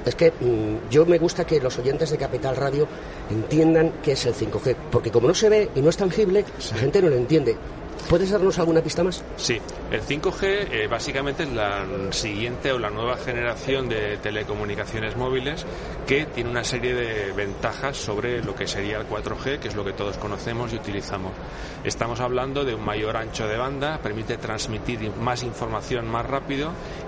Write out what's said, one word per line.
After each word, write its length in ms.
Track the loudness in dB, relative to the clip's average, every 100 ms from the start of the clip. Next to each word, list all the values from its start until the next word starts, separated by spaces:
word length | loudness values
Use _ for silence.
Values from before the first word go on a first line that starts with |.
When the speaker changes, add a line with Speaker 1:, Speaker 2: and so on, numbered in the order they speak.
| 0
Speaker 1:
Es 100 | 4
que, 160 | 4
mm, 580 | 6 2 2 2 -2 2
yo 160 | 6 8
me 120 | 8
gusta 280 | 4 0 2
que 160 | 2
los 160 | 2 0
oyentes 300 | 0 0 0
de 80 | 0
Capital 400 | -2 -2 -2 0
Radio 320 | 0 2 0 0 -10 -10 -4
entiendan 640 | -2 2 6 8 8 6 2
qué 80 | 0
es 140 | 2 2
el 80 |
cinco 260 | 0 0 0
G, 160 | 0 0 2
porque 200 | 0 4
como 180 | 4 6
no 40 |
se 140 | 6 6
ve 220 | 6 4 4
y 60 |
no 80 | 4
es 60 | 4
tangible, 480 | 2 4 4 4 2 -4
Speaker 2:
Sí. 140 | -6
Speaker 1:
la 60 | 0
gente 220 | 2 6
no 60 | 6
lo 80 | 6
entiende. 400 | 6 4 4 0 -4 -10 -10 -8 2
¿Puedes 220 | 4 4
darnos 260 | 4 4 4
alguna 240 | 4 4
pista 220 | 2 2
más? 200 | 0 0 -8 -6
Speaker 2:
Sí, 240 | -2 -2 -2 -10 -4
el 100 | -4
cinco 300 | -2 -2 0
G, 120 | 0
eh, 440 | 0 0 0 0 0
básicamente 560 | -2 -2 -2 -2 -2
es 100 | -2
la 320 | 0 0 -2 -4 -4 -4
siguiente 640 | -2 -2 -2 -4 -2 -2
o 80 | 0
la 100 | -2
nueva 260 | -2 -2 -2
generación 720 | -4 -2 -2 -4 -2 -2 0
de 300 | -2 -2 -2
telecomunicaciones 1000 | -4 -4 -4 -4 -4 -4 -4 -4 -4 -2
móviles 520 | -2 -2 -2 -6 -8 -8 -10 -6 0
que 180 | 0 0
tiene 240 | -4 -2
una 140 | -2
serie 320 | -2 -2 0 0
de 360 | -2 -2 -2
ventajas 640 | -2 -4 -2 -4 -4 -6 -4
sobre 480 | -4 -2 -2 -2
lo 120 | -4 -4
que 100 | -4
sería 320 | -4 -4 -4
el 80 | -4
cuatro 320 | -4 -4 -4
G, 220 | -4 -4
que 80 | -4
es 80 | -4
lo 100 | -4
que 80 |
todos 240 | -4 -4 -4
conocemos 560 | -4 -4 -4 -4 -4
y 40 | -4
utilizamos. 540 | -4 -6 -4 -6 -6 -8 -10 -10 -10 -8
Estamos 360 | -6 -2 -2 -2
hablando 440 | -2 -2 -2 -2 -2
de 80 |
un 100 | -2
mayor 320 | -2 -2 -2 -2
ancho 300 | -4 -4 -2
de 80 | 0
banda, 440 | -2 -2 -4 -4
permite 360 | -4 -4 -4 -6
transmitir 640 | -4 -4 -4 -4 -4 -4
in-, 200 | -4 -4
más 200 | -2 -2
información 640 | -4 -6 -4 -4 -2 -4 -2
más 180 | -2 -2
rápido 460 | -4 -2 -4 -4 -6 -10 -10